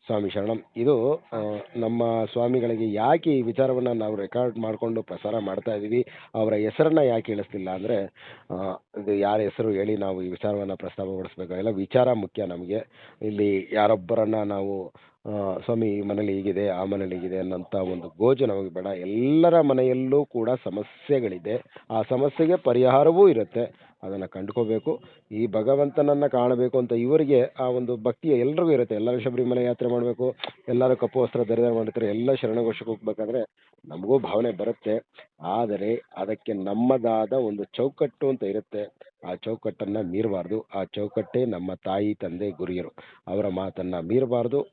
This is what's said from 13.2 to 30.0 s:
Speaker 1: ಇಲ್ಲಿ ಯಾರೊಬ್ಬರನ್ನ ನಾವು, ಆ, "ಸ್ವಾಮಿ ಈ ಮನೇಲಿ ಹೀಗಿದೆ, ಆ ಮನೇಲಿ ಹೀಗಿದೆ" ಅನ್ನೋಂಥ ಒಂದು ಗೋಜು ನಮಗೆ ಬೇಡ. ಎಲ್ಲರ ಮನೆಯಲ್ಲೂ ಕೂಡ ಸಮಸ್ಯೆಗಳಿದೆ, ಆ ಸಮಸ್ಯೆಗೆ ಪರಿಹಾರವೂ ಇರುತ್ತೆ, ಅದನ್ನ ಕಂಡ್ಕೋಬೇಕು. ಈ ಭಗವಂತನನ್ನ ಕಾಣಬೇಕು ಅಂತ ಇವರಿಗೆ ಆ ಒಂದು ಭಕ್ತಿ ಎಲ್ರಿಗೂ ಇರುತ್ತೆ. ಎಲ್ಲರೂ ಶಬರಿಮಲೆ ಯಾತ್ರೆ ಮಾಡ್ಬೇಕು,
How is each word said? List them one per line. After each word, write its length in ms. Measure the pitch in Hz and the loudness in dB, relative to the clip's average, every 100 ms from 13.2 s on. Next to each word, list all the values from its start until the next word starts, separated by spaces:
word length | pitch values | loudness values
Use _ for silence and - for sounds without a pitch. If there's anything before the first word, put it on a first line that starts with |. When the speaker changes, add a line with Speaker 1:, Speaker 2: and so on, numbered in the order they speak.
Speaker 1:
ಇಲ್ಲಿ 460 | 107 104 104 98 90 | -6 0 2 2 0
ಯಾರೊಬ್ಬರನ್ನ 640 | 107 104 110 90 117 107 | 2 4 2 0 0 2
ನಾವು, 580 | 110 101 101 98 98 92 - - _ - | 0 -2 -4 -4 -6 -8 -14 -20 _ -8
ಆ, 320 | 104 98 92 | -4 -4 -4
"ಸ್ವಾಮಿ 300 | - 113 113 | -2 0 0
ಈ 120 | 101 | 0
ಮನೇಲಿ 320 | 101 101 104 | -2 -2 -2
ಹೀಗಿದೆ, 360 | 98 98 92 101 | -2 -2 0 0
ಆ 160 | 90 | -2
ಮನೇಲಿ 320 | 95 101 95 92 | -2 -2 -4 -4
ಹೀಗಿದೆ" 220 | 90 92 | -4 -4
ಅನ್ನೋಂಥ 360 | 92 92 92 | -4 -6 -4
ಒಂದು 340 | 98 92 90 85 - | -4 -4 -4 -8 0
ಗೋಜು 280 | 113 131 127 | 2 4 2
ನಮಗೆ 280 | 98 95 | -2 -4
ಬೇಡ. 120 | 85 95 | -6 -6
ಎಲ್ಲರ 760 | 95 90 104 131 156 170 170 | -6 -4 -2 2 6 6 6
ಮನೆಯಲ್ಲೂ 640 | 147 131 127 127 131 139 | 6 4 2 2 2 2
ಕೂಡ 260 | 143 123 113 127 | 0 -2 -2 -2
ಸಮಸ್ಯೆಗಳಿದೆ, 1000 | - 95 104 - - 143 117 90 85 113 - - _ | -4 -6 -8 -12 -2 0 0 -4 -4 -6 -6 -20 _
ಆ 120 | 110 | -4
ಸಮಸ್ಯೆಗೆ 540 | 107 127 139 - 160 180 | 0 2 0 2 2 2
ಪರಿಹಾರವೂ 720 | 139 120 127 135 151 170 202 | 2 4 6 8 6 8 8
ಇರುತ್ತೆ, 580 | 123 104 113 120 - - _ | 8 0 -4 -6 -8 -20 _
ಅದನ್ನ 240 | 95 98 92 | -10 -8 -8
ಕಂಡ್ಕೋಬೇಕು. 760 | 95 98 - 113 110 147 - - - _ | -8 -6 -2 0 0 -2 -6 -8 -20 _
ಈ 160 | 107 117 | -4 -2
ಭಗವಂತನನ್ನ 800 | 107 110 139 143 139 147 143 143 | 0 2 4 2 2 2 4 2
ಕಾಣಬೇಕು 520 | 123 123 123 123 131 | 2 2 2 2 2
ಅಂತ 140 | 123 | 0
ಇವರಿಗೆ 520 | 117 123 156 147 139 | 0 2 2 6 4
ಆ 200 | 127 - | 4 0
ಒಂದು 320 | 127 123 123 120 | -2 -2 -2 -2
ಭಕ್ತಿ 320 | 113 120 165 | -2 -2 0
ಎಲ್ರಿಗೂ 420 | 135 123 156 170 | 2 2 2 4
ಇರುತ್ತೆ. 240 | 139 117 | 4 2
ಎಲ್ಲರೂ 260 | 107 113 123 | 0 0 0
ಶಬರಿಮಲೆ 440 | 113 123 123 123 | -2 -2 0 2
ಯಾತ್ರೆ 240 | 123 120 120 | 0 0 0
ಮಾಡ್ಬೇಕು, 460 | 120 | 0